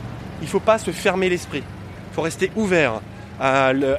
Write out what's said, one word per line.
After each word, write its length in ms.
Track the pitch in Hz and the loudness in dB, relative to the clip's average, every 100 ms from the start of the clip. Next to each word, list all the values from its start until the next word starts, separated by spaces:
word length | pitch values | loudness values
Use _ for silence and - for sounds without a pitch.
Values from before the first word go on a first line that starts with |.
| - - - - | -10 -12 -12 -10
il 60 | 156 | -2
faut 120 | 196 | 2
pas 160 | 220 220 | 4 4
se 120 | 196 | 2
fermer 380 | 165 202 185 185 | 0 0 2 2
l'esprit, 320 | 180 - 147 | 0 -2 -8
il 520 | - - - - - | -8 -14 -16 -16 -8
faut 80 | - | -4
rester 280 | 160 - 190 190 | -4 -2 -2 0
ouvert 440 | 208 175 139 110 - - - - | 2 4 4 0 -8 -14 -16 -2
à, 320 | 131 135 131 | 2 4 4
le, 240 | 135 139 | 4 2